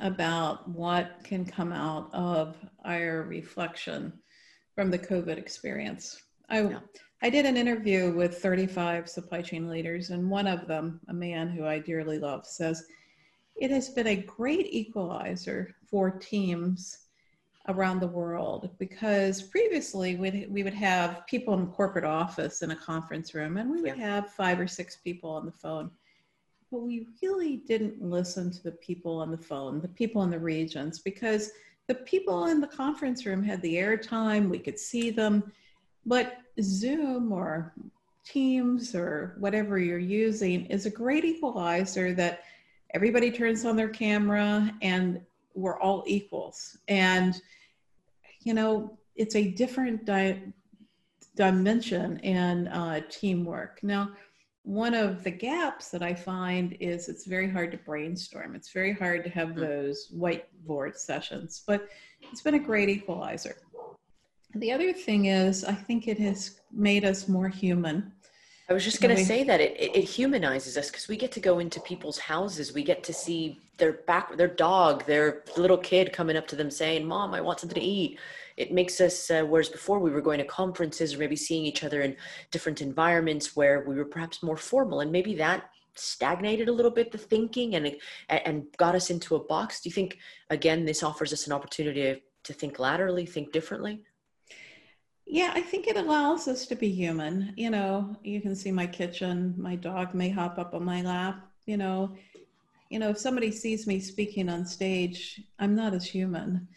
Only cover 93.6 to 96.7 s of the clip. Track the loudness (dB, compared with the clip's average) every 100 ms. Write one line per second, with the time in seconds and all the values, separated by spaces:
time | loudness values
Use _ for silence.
93.6 | -4 -6 -6 -8 -14 _ _ _ _ -20
94.6 | -20 -20 _ _ _ _ -2 0 2 0
95.6 | -2 -2 0 0 2 4 4 2 0 -4
96.6 | -4